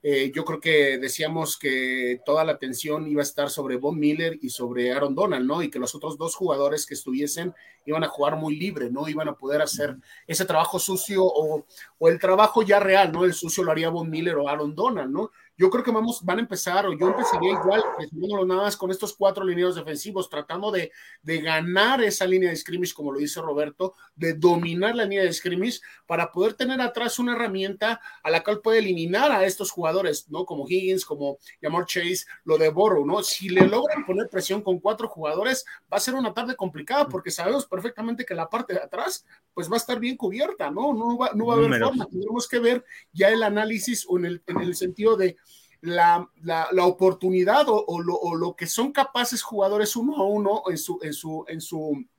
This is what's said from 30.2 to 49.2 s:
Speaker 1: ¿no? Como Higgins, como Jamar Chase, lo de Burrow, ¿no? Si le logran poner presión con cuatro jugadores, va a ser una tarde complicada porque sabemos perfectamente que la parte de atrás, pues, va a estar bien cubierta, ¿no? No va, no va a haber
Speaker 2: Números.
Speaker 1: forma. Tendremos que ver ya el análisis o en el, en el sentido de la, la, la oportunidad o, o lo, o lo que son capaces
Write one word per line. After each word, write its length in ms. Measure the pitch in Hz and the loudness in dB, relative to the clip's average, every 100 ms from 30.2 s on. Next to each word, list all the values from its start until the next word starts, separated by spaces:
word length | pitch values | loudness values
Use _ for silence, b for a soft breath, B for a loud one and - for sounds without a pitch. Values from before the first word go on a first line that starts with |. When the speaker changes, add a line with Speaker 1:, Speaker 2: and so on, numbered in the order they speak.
| - | -6
Speaker 1:
¿no? 160 | 156 | -8
Como 240 | 185 156 127 | -6 -6 -2
Higgins, 360 | 180 185 190 | 0 2 -2
como 340 | - 147 143 139 B B | -2 -4 -4 -6 B B
Jamar 240 | 151 165 175 | -4 -2 -2
Chase, 380 | - 175 180 - B | -2 -2 -4 -6 B
lo 140 | - 156 | 0 4
de 120 | 156 | 4
Burrow, 360 | 151 214 165 143 | 4 4 4 2
¿no? 160 | 202 | 0
Si 260 | 185 - 190 | -2 -4 0
le 160 | 180 190 | 6 8
logran 360 | 220 294 302 | 6 0 -2
poner 240 | 285 185 233 | -2 -2 -2
presión 320 | 185 170 196 | -6 -4 -4
con 200 | 202 180 | 0 0
cuatro 260 | 190 214 226 | 0 -2 -6
jugadores, 580 | - 151 160 226 262 B B | -6 -4 -2 -2 -2 B B
va 160 | _ 202 | _ -4
a 20 | |
ser 140 | 254 | -2
una 200 | 262 233 | -2 -2
tarde 220 | 226 240 247 | -4 -6 -6
complicada 500 | 185 156 147 269 277 | -6 -8 -2 0 0
porque 240 | 185 170 | -2 -6
sabemos 340 | 160 175 277 | -4 0 -2
perfectamente 600 | - 185 220 - 226 240 | -2 -6 -6 -6 -6 -6
que 100 | 247 | -6
la 160 | 170 165 | -6 -4
parte 220 | 214 - | -4 -4
de 80 | 185 | -6
atrás, 440 | - 185 320 370 b b _ | -4 -6 -4 -6 b b _
pues, 160 | - 160 | -10 -2
va 40 | |
a 40 | 233 | -2
estar 220 | 226 247 | -2 -4
bien 160 | 240 254 | -4 -4
cubierta, 560 | 208 208 311 403 147 | -6 -2 -4 -2 -6
¿no? 200 | 156 277 | -2 -2
No 240 | 226 233 240 | 0 0 0
va, 140 | 247 | 0
no 140 | 208 233 | 0 2
va 80 | |
a 20 | 233 | 4
haber 120 | 226 | 4
Speaker 2:
Números. 200 | 240 226 | 4 2
Speaker 1:
forma. 160 | 254 - | 0 -4
Tendremos 420 | 180 208 233 233 | -6 -4 -4 -2
que 100 | 240 | 2
ver 260 | 233 247 B B B | 2 2 B B B
ya 160 | 160 196 | 2 4
el 160 | 226 | 6
análisis 600 | 220 208 220 220 214 240 - | 2 0 -2 -2 -4 -6 -2
o 100 | 180 | 0
en 60 | |
el, 180 | 175 175 - | 0 -6 -6
en 120 | 170 | -4
el 140 | 175 | -2
sentido 420 | 170 185 180 214 208 | -4 -6 0 2 4
de 200 | 185 - b b b b | 2 0 b b b b
la, 500 | 165 175 170 175 180 _ | -4 4 6 4 0 _
la, 260 | 165 165 160 | -4 -2 2
la 140 | 185 180 | 4 4
oportunidad 840 | 185 185 185 185 185 180 254 285 | 6 2 4 0 2 4 4 4
o, 160 | 214 - | 2 0
o 140 | 170 | -4
lo, 140 | 170 | -2
o 200 | 165 170 | -2 -2
lo 220 | 165 175 - | -2 -4 -6
que 100 | 165 | -6
son 240 | - 269 | -2 0
capaces 520 | 285 277 240 | 0 0 0